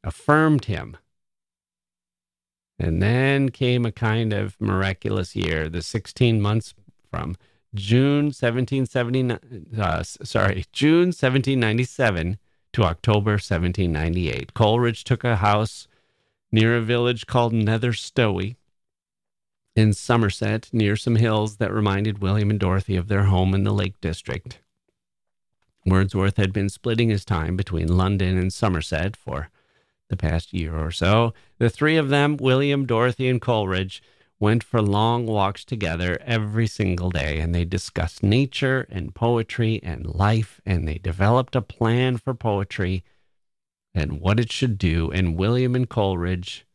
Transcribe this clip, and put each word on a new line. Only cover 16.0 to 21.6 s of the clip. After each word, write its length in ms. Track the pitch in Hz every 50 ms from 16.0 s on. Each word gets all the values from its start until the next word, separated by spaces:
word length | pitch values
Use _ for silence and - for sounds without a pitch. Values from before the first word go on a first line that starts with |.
| _ _ _ _ _ _ _ _ _ _
near 260 | - 110 110 117 120
a 40 | 120
village 440 | 113 107 123 120 120 123 123 113 -
called 280 | - - 123 117 117 117
Nether 400 | 113 107 104 113 113 120 120 113
Stowey 640 | - - - _ 131 120 107 95 90 92 104 123 _ _ _ _ _ _ _ _ _ _ _ _ _ _ _ _ _ _ _ _ _ _ _ _
in 160 | 110 107 107
Somerset, 800 | 98 - - - 120 117 110 98 - - 110 104 110 113 - -
near 240 | - 113 104 101 107
some 200 | 107 - 120 117
hills 420 | 110 117 113 110 107 107 110 104
that 160 | -